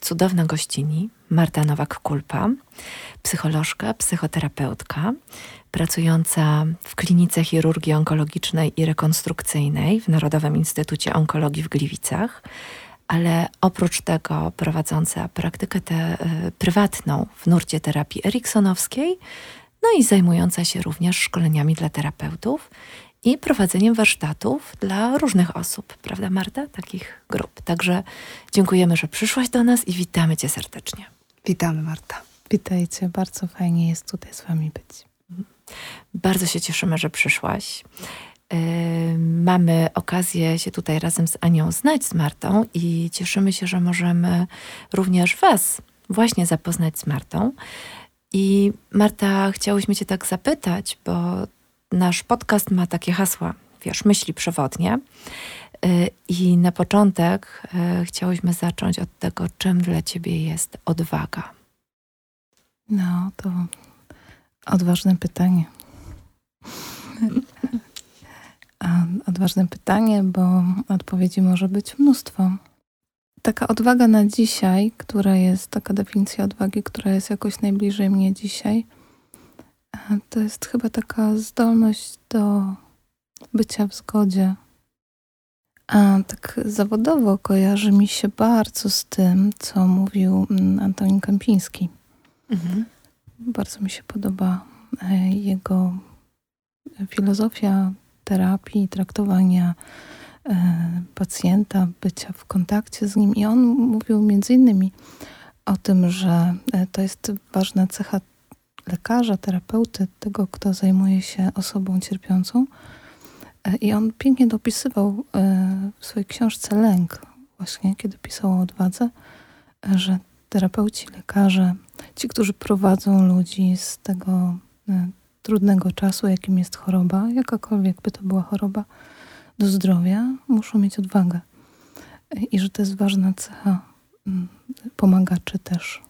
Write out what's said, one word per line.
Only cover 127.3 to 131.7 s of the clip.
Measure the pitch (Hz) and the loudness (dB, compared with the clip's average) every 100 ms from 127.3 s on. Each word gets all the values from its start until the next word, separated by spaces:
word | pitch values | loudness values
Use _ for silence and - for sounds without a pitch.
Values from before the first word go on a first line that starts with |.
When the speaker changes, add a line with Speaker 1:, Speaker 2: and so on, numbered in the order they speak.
| 247 254 220 - 208 190 180 | 0 -2 -4 -2 0 0 0
Speaker 3:
by | - | -4
to | - | -6
była | 190 190 | -2 -2
choroba, | 170 202 202 202 208 _ - - - - - - | 0 -2 -4 -4 -8 _ -20 -20 -20 -20 -16 -2
do | 202 | 0
zdrowia, | 190 190 175 180 202 247 262 - | 2 2 2 2 0 0 -4 0
muszą | 220 - 214 | 0 2 2
mieć | 196 - | 2 0
odwagę. | 190 202 175 175 - _ _ | 0 2 2 0 -6 _ _